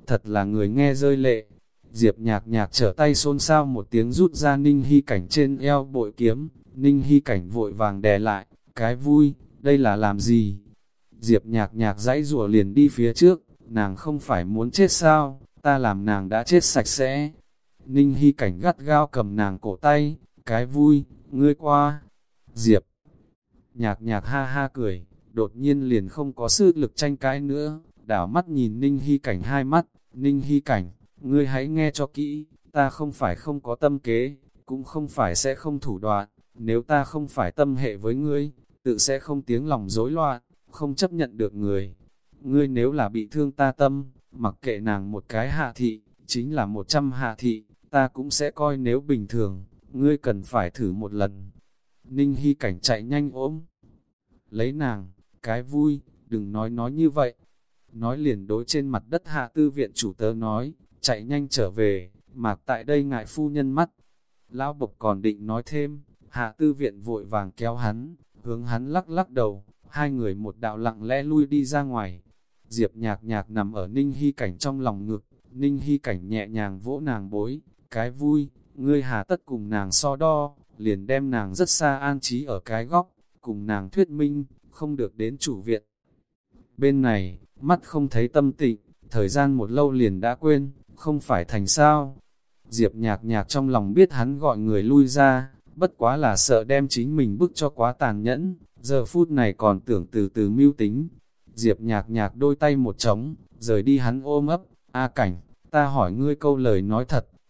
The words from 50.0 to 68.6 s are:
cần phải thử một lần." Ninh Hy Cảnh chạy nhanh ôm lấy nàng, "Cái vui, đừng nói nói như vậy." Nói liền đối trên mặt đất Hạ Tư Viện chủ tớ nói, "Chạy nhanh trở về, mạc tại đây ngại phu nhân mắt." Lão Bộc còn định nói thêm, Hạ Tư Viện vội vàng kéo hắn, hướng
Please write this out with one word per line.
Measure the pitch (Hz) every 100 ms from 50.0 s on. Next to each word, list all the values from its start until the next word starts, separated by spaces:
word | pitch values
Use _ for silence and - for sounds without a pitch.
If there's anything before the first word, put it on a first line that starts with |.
| 143 147
cần | 131 101
phải | 98 117 87
thử | - 107
một | 95 104
lần." | 104 101 98 98 - _ _ _ _
Ninh | - 131 139
Hy | 135 143
Cảnh | 143 117 87
chạy | - 110
nhanh | 113 143 147
ôm | 127 135 160 160 _ _ _ _ _ _ _ _
lấy | 107 120
nàng, | 147 139 107 92 95 _ _
"Cái | 117 117
vui, | 127 147 151 143 - _ -
đừng | 113 101
nói | 107 110
nói | 117 117
như | 147 165
vậy." | 147 127 117 _ _ _ _ _
Nói | 113 117 135
liền | 147 104 98
đối | 107 120
trên | 151 139
mặt | 117 110
đất | 165 -
Hạ | 151 120
Tư | 156 151
Viện | 139 107
chủ | - 107
tớ | 92 110
nói, | 113 113 107 135 160 _ _
"Chạy | - 113
nhanh | 113 147 139
trở | - 101
về, | 104 107 98 90 _ _
mạc | 131 113 98 -
tại | 120
đây | 113 147
ngại | 143 123 107
phu | - 151
nhân | 147 135
mắt." | 139 170 _ _ _ _ _ _
Lão | 123 139
Bộc | 143 117 -
còn | 110 98
định | 110 104 107
nói | 113 -
thêm, | 151 143 147 - _ _
Hạ | 123 117 107
Tư | 156
Viện | 139 131 101
vội | 104 110 98
vàng | 107 95
kéo | - 117 120
hắn, | 110 110 139 170 _ _
hướng | 113 117